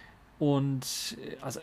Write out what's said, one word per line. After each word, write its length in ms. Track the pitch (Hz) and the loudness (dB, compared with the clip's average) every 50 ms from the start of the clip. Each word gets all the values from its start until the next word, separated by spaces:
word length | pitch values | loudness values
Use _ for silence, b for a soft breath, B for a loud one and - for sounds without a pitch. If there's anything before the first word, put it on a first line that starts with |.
| B B B B - - - - | B B B B -20 -20 -4 2
Und, 800 | 160 147 143 139 139 139 139 131 - - - - - - 233 - | 4 4 6 6 4 4 2 0 -2 -4 -6 -4 -6 -6 -8 -8
äh, 140 | - - - - | -10 -10 -10 -8
also 180 | - - - - | -8 -8 -8 -8